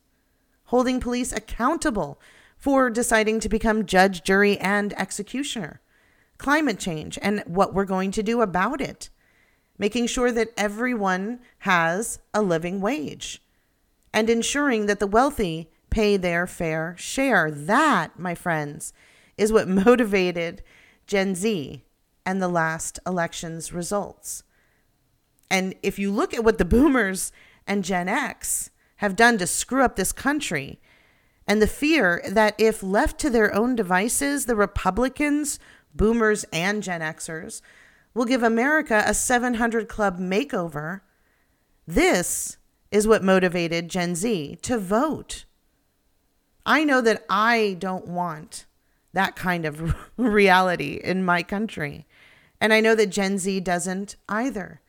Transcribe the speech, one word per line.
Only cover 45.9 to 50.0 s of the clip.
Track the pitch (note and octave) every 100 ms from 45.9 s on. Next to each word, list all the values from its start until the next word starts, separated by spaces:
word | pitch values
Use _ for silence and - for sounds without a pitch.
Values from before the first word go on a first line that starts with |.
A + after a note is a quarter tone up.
| _ _ _ _ _ _ _ -
I | C4+
know | D4+ C4
that | A3+ G#3+ -
I | F#3+ A3+ A#3 G#3+ F3+
don't | F#3+ F#3 -
want | F3 F3 D3+ - - - _ _ _ _
that | F3 F#3+ -
kind | F#3 F3 D#3
of | D3 E3 -